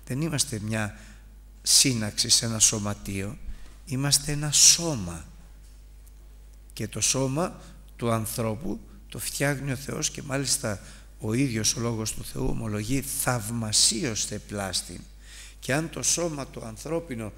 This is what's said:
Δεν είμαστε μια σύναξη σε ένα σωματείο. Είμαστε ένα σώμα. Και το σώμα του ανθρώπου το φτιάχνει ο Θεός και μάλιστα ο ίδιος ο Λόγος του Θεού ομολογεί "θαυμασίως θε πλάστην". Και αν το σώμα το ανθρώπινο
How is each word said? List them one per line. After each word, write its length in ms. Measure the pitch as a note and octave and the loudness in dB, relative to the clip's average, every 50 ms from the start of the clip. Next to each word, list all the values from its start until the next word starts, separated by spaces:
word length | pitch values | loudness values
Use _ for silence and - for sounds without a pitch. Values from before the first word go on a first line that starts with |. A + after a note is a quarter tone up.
| - | -8
Δεν 160 | - B2+ C3 | -4 -2 0
είμαστε 380 | D#3 E3 D3+ C3 - - - G#2+ | 0 0 2 0 0 0 0 -4
μια 380 | G2 G#2+ A2+ A2 G#2+ G2+ - - - - - - - - - - - - - - | -2 0 0 0 0 -2 -4 -8 -16 -18 -18 -18 -20 -20 -20 -20 -20 -20 -20 -6
σύναξη 680 | - - - - - C#3+ B2+ A2+ G#2+ G#2 - - - A#2 | 2 6 6 8 8 6 4 2 0 -2 0 -2 4 4
σε 160 | - - - | 4 4 4
ένα 140 | A#2 A2+ A2 | 2 2 6
σωματείο. 800 | - - - A2 G2+ G#2 G2+ - - G2+ G2 G2 F#2+ G2+ C3 - - - - - - - - - - | 6 6 6 4 0 -2 -2 -4 -4 -4 -2 -2 -2 -4 -6 -8 -8 -10 -8 -8 -10 -14 -16 -16 -8
Είμαστε 460 | - C3 B2+ C#3 C#3+ C#3 C#3+ C#3+ - | -4 -2 0 2 4 4 4 2 0
ένα 200 | D3 D3 D3+ D3 | -2 -2 0 2
σώμα. 760 | C#3 - - - - - E3+ E3+ D3+ A#2 F#2+ F2 E2+ D#2+ D#2 - - - - - - - - - - - - - - - - - - - - - - - - - - - - - - | 6 8 10 10 10 8 4 0 0 0 -2 -4 -6 -8 -10 -14 -16 -18 -18 -18 -18 -18 -18 -18 -18 -18 -18 -18 -18 -18 -20 -20 -20 -20 -20 -20 -20 -20 -20 -20 -20 -20 -20 -16 -6
Και 140 | - A#2 G#2 | -4 -4 -4
το 140 | - A#2 | -2 0
σώμα 600 | G2+ - - C3 C3+ C3 C3 D3 F3 - - - - - - - - - - | 2 2 4 4 2 2 2 0 0 -2 -4 -10 -16 -16 -18 -18 -20 -20 -10
του 160 | - B2 A#2 | -2 2 2
ανθρώπου 680 | A2+ A2+ A2 G#2+ - - A2+ A2 G#2+ G#2 - F#3+ - - - - - - - - | 2 2 2 -2 -2 0 0 0 0 -2 -2 -4 -4 -4 -6 -14 -18 -18 -16 -12
το 100 | - B2 | -10 -6
φτιάχνει 520 | - - - - C#3+ C#3+ C#3+ C3+ C#3 C#3 | -6 -4 -2 2 2 2 2 0 0 -2
ο 40 | C3 | -4
Θεός 340 | - - - - B2 C3 - | -4 -4 -6 -4 -2 -2 -2
και 120 | - - | -4 -4
μάλιστα 600 | - D3+ C3 C#3 C#3 B2 - - - A2+ G2+ F#2+ - - - - - - - - | -6 -2 -2 0 2 2 0 0 0 -2 -2 -4 -6 -14 -18 -18 -18 -20 -16 -6
ο 140 | - A2 A2 | -2 0 2
ίδιος 420 | B2 C#3+ C#3 A2+ A2 G#2+ - - | 2 2 2 2 2 2 2 2
ο 40 | - | 2
Λόγος 340 | A2+ A#2 A#2 A2 A2 A2 - | 0 0 0 0 -2 -4 -4
του 120 | - - | -6 -8
Θεού 220 | - - C3+ C3 C3 | -6 -4 0 2 2
ομολογεί 540 | - - A#2 A2 G#2 G#2 G#2+ G#2+ C3 C#3 | 2 2 0 0 -2 -2 0 0 0 0
"θαυμασίως 1200 | C3 - - - - - B2+ B2 G2+ G#2+ A#2 A#2 A2+ G#2+ G#2+ - - - - A3 F3+ C3 G#2+ G2 - | 0 -2 -2 0 2 2 2 2 0 -2 -2 -2 -2 2 4 6 6 6 4 2 0 0 0 0 -2
θε 140 | - G#2+ G#2 | -2 -4 -8
πλάστην". 640 | - - G#2 G#2 G2 F#2+ F2+ - - - F2 - - - - - - - - - - - - - | -8 -6 -4 -2 -2 0 -2 -2 -4 -4 -10 -12 -12 -14 -18 -20 -20 -18 -18 -18 -18 -18 -18 -12
Και 140 | - - B2+ | -2 0 0
αν 160 | D3 D#3+ D#3+ | 0 0 -2
το 140 | - C#3 B2 | -4 -2 2
σώμα 440 | - - - E3+ F3 D#3 C#3 C3 - | 2 2 2 2 -2 -2 -4 -8 -8
το 180 | - A#2+ A#2+ | -8 -10 -10
ανθρώπινο 680 | A#2 A2 G#2+ - D3+ D#3+ E3 E3 - C3+ A2+ A2+ G#2 - | -10 -10 -10 -6 -2 -2 -2 -2 -2 -6 -6 -6 -6 -8